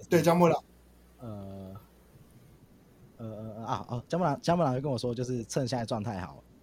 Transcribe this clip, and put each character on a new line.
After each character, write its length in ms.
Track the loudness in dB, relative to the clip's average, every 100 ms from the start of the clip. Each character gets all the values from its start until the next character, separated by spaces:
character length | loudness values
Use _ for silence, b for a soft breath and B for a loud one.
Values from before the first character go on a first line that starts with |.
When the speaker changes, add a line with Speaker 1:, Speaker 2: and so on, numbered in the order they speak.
| 2
Speaker 1:
对， 140 | 4
加 120 | 6
木 120 | 6 6
狼。 180 | 4 -2 -20 -20 -20 -20 -14
Speaker 2:
呃， 580 | -12 -10 -10 -12 -12 -14 -18 -20 -20 -20 -20 -20 -20 -20 -20 -20 -20 -20 -20 -14
呃， 80 | -12
呃， 280 | -10 -12 -10
呃， 80 | -4
啊， 200 | -4 -4
哦， 140 | -8 -2
加 80 | 0
木 80 |
狼， 160 | 2 2
加 160 | 2 4
木 60 |
狼 120 | 4
就 60 | 2
跟 100 | 0
我 60 | -2
说， 180 | -2
就 80 | -2
是 220 | -2 -4
趁 240 | -2 -2 0
现 100 | -2
在 60 |
状 180 | -2 -2
态 160 | -2 -4
好， 220 | -8 -10 -20 -20